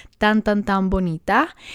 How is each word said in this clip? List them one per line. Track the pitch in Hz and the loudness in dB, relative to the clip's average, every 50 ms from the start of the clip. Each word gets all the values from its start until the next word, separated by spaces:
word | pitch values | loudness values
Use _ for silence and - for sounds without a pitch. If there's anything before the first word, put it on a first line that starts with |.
| - - _ _ | -20 -20 _ _
tan, | 214 214 214 220 - | 0 2 2 2 2
tan, | 214 208 208 202 | 0 0 0 0
tan | - 196 190 190 185 | 0 0 0 0 0
bonita. | 190 190 185 170 160 156 - - 202 247 311 339 - - - - - | 0 0 0 -2 -4 -4 -2 0 0 0 0 0 -4 -12 -20 -20 -20